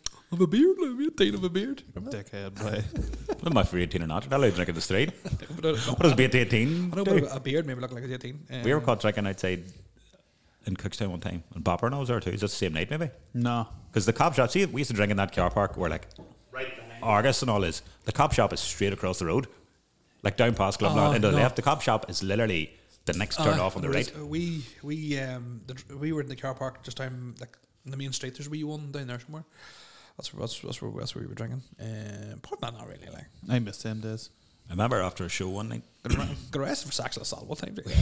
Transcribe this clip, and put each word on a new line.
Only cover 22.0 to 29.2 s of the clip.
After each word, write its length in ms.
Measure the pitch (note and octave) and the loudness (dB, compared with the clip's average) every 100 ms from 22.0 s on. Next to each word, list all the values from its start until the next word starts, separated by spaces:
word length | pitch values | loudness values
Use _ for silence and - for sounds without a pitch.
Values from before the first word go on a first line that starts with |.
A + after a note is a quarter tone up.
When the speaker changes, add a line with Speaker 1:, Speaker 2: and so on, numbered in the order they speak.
| - | 0
Speaker 3:
is 120 | - | -4
literally 500 | G2 G2+ A2+ F2 D#2 - _ _ - | -2 0 2 0 -2 -10 _ _ -4
the 80 | |
next 240 | E2+ G#2 - | -2 -2 2
turn 200 | G#2+ F2+ | 2 4
Speaker 1:
Uh, 40 | |
Speaker 3:
off 140 | F#2 F2+ | 2 0
on 40 | |
the 60 | E2 | 0
Speaker 1:
there 100 | F2 | 0
was, 140 | - | 0
Speaker 3:
right. 100 | D3+ | -6
Speaker 1:
uh, 40 | D3 | -6
we, 400 | D#3 F3 D#3+ A#2+ - | -4 -2 -4 -8 -12
we, 340 | C#3+ D#3 D3+ C#3 | -8 -6 -4 -4
um, 420 | C3 B2+ A#2+ A#2+ B2 | -4 -8 -10 -12 -14
the, 280 | B2+ - C#3 | -14 -12 -6
we 160 | D3+ | -4
were 80 | D#3 | -4
in 60 | C3+ | -4
the 80 | C3 | -6
car 180 | C3+ | -8
park 300 | B2+ C3 - | -6 -6 -8
just 140 | - - | -14 -10
down, 380 | C3 B2+ B2 - | -8 -8 -12 -14
like, 180 | A#2+ _ _ _ C3+ | -18 _ _ _ -12
in 60 | |
the 60 | C3+ | -10
main 140 | C#3 | -8
street. 240 | B2+ B2+ B2+ | -6 -8 -10
There's 120 | C#3+ | -10
a 20 | |
wee 160 | D#3 D3+ | -8 -8
one 260 | D3+ D3 | -8 -10
down 160 | C#3+ B2+ | -10 -8
there 120 | B2 | -10